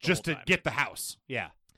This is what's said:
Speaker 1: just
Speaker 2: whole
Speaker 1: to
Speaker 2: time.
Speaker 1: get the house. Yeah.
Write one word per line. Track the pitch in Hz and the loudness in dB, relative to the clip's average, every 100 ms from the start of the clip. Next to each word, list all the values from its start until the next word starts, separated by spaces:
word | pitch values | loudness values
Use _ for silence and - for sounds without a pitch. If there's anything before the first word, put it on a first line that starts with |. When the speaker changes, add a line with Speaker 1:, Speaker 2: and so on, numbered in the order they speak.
| 165 | 0
Speaker 1:
just | 170 - | 0 0
Speaker 2:
whole | |
Speaker 1:
to | 151 | -4
Speaker 2:
time. | - | 2
Speaker 1:
get | 185 | 2
the | 151 | 2
house. | 143 123 - - - - | 0 0 -2 -8 -10 -6
Yeah. | 123 82 - _ | -6 -6 -12 _